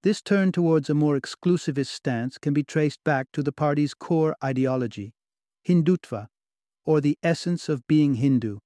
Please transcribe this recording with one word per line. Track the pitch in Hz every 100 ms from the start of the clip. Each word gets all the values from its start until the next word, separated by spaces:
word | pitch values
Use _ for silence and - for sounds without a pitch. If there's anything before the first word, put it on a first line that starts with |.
This | 190 214
turn | - 202 190
towards | 175 170 160 139
a |
more | 147 151 143
exclusivist | - - 175 175 - 139 135
stance | - - 120 123 -
can | -
be | 147
traced | 143 160 151 -
back | - 139 135
to | -
the | 143
party's | - 151 147 147
core | - - 165 156 -
ideology, | 135 131 131 131 123 - 101 _ _ _ _ _ -
Hindutva, | 175 156 180 - 110 107 _ _ _ _ _ -
or | 156
the | 143 -
essence | 170 165 - 175 -
of | 147 -
being | 151 147
Hindu. | 127 139 127 113 104